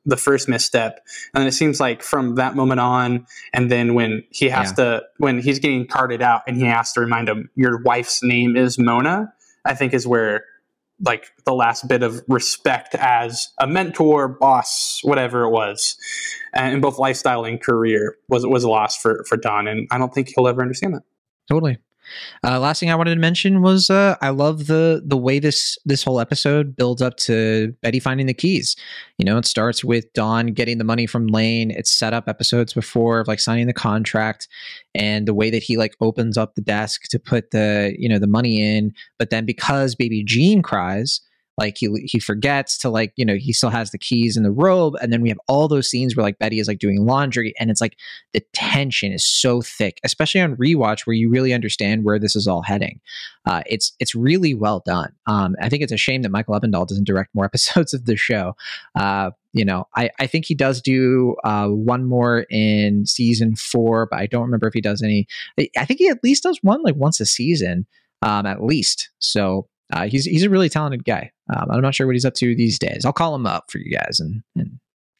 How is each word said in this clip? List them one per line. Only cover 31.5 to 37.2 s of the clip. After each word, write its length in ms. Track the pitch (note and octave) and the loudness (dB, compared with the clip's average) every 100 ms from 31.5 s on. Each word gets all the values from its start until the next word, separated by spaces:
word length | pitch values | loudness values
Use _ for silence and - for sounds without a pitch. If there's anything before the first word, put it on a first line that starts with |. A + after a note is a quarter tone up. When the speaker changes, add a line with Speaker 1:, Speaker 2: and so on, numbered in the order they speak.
| A#2 A2+ | 0 -2
Speaker 2:
It's 200 | - A2+ | -4 -2
set 220 | - A2+ | 0 0
up 160 | A#2 A2 | -2 -4
episodes 440 | - - A#2+ A#2 | -4 0 2 0
before 460 | - - A#2+ A#2 A2+ | -2 -2 2 2 2
of, 80 | A2 | 0
like, 120 | G#2+ | -2
signing 280 | - A#2 A#2+ | 0 0 0
the 60 | |
contract, 760 | - A2+ G#2+ A2 A2 A2 G#2+ - - - - _ G2+ | 0 0 0 0 0 -2 -4 -12 -18 -18 -18 _ -4
and 320 | G#2 G#2+ G#2 | -2 0 0
the 60 | |
way 160 | G#2 A2 | 0 2
that 140 | A2 | 0
he, 140 | - A2+ | -2 -2
like, 180 | A2 - | -2 0
opens 380 | A2+ A2 A2+ A2 | -2 0 -2 0
up 180 | A2 - | -2 -4
the 60 | |
desk 420 | G#2 G#2 A2 - - | -4 -2 -4 -8 -6
to 100 | |
put 320 | - | -8